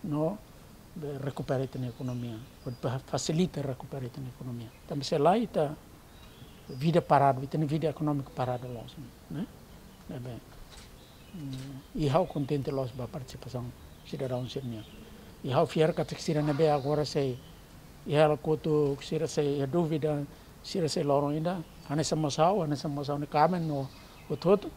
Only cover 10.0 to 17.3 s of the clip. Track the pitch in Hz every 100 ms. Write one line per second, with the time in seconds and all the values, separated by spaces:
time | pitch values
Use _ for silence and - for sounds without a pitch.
10 | - 156 123 113 - - - - - -
11 | - - - 185 143 131 135 131 - -
12 | 151 147 180 160 139 147 131 135 131 127
13 | 120 156 123 - 127 123 120 127 - -
14 | - 156 135 123 127 139 131 110 104 -
15 | - - - - - 127 170 - 156 175
16 | 151 - - 151 147 143 160 147 135 147
17 | 151 160 135